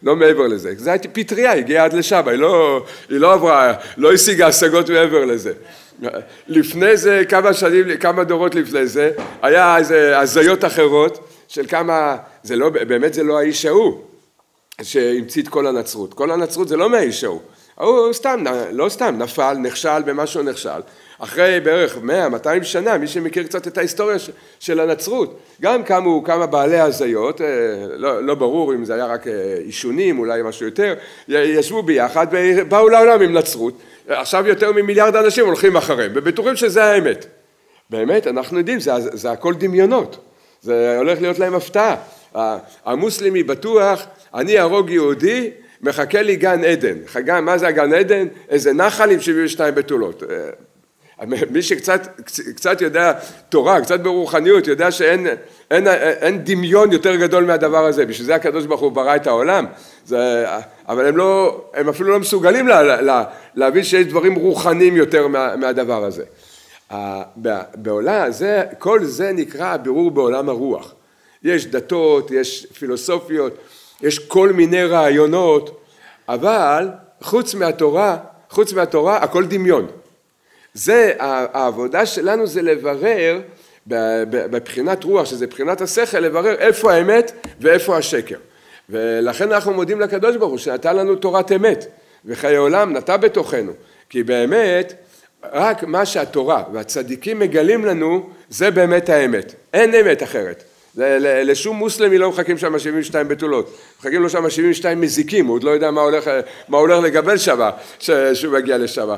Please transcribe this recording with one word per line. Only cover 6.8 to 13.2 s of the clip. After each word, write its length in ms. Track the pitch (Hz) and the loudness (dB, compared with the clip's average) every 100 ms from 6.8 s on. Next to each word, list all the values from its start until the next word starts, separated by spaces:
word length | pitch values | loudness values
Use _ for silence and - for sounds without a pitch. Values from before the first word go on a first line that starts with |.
| 196 214 | 4 4
זה, 260 | 185 196 180 | 4 2 4
כמה 260 | 190 196 | 2 2
שנים, 420 | 185 185 180 185 156 | 2 2 2 2 0
כמה 280 | 170 175 | 0 0
דורות 300 | 175 165 175 | 0 0 0
לפני 320 | 165 131 139 131 | -2 -2 -2 -2
זה, 240 | 139 151 147 - - | 0 0 -2 -10 -4
היה 360 | 135 170 180 170 | 2 6 6 4
איזה 400 | 147 160 147 139 | 4 4 4 4
הזיות 460 | 135 160 160 185 | 2 4 4 4
אחרות 640 | 180 160 151 147 160 156 - - _ | 0 2 4 4 2 -2 -14 -20 _
של 180 | 156 135 | -10 -4
כמה, 500 | 165 170 160 151 131 - _ | -2 0 0 0 -4 -10 _
זה 140 | 104 120 | -6 -2
לא, 120 | 147 | 0
באמת 460 | 156 113 120 151 | 0 -2 0 0
זה 80 | 156 | 0